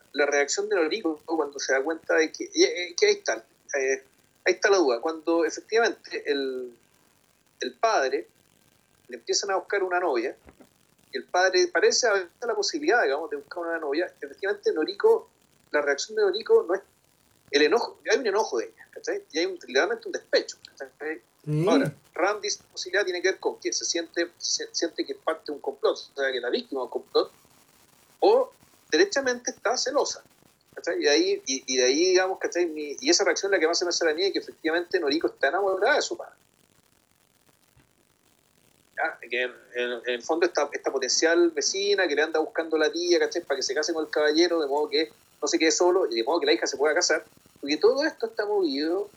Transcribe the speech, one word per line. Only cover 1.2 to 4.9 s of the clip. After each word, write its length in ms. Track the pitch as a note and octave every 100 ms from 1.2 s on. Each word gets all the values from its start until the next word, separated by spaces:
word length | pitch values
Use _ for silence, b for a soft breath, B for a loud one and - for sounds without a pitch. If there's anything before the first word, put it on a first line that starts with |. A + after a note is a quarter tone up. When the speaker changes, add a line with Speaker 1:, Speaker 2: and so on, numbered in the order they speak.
| -
Speaker 1:
¿no? 80 | E3
cuando 240 | C#3+ C#3
se 140 | -
da 100 | C3+
cuenta 320 | C#3+ E3 - E3
de 160 | D#3
que, 180 | - -
y, 100 | D#4+
eh, 320 | - - F3 F3
que 80 | G#3
ahí 60 |
está, 300 | G#3 - A2+ - _ - C#3
eh, 260 | C3+ C3 - _ _ _ F#3
ahí 80 |
está 160 | F#3 G#3+
la 80 | G3
duda, 240 | -